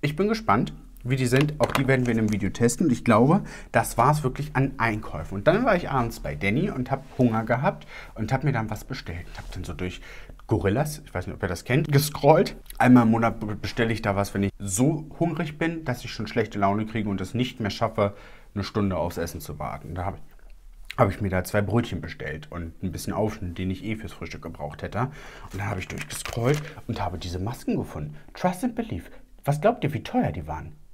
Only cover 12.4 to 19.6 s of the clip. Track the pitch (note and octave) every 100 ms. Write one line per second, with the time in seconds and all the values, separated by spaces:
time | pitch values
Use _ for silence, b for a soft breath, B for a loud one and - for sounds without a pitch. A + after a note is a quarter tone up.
12.4 | G#3 - - - B2 B2 A2+ A2+ A2+ A2
13.4 | G#2+ G#2 G2+ - A2+ A2+ A#2 G2 G2+ -
14.4 | G2+ - G2+ F#2+ C3 D3+ - - E3+ D#3+
15.4 | E3 - E3 E3 D3 A#2+ - - G#2 B2
16.4 | G#2+ G#2 G2 G2+ A2 A#2 G#2 F#2+ F#2+ A#2
17.4 | B2+ - A2 - A2+ - G2+ B B B
18.4 | B G#2 F#2+ - G2+ F2+ E2+ F2 E2 E2+
19.4 | - D2+